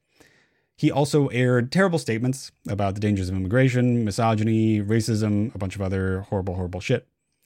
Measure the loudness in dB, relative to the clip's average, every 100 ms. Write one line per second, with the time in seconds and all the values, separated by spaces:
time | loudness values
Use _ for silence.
0 | _ _ _ _ _ _ _ -2 0 2
1 | 2 2 2 2 2 2 2 2 2 0
2 | -2 -2 -2 -4 -8 _ -8 -4 -2 0
3 | 0 0 0 -2 0 2 2 2 2 2
4 | 0 0 2 2 2 2 2 2 2 0
5 | 0 0 0 0 -2 -4 -8 -4 -4 -2
6 | -2 -4 -4 -6 -4 -4 -6 -6 -2 -2
7 | -4 _ _ _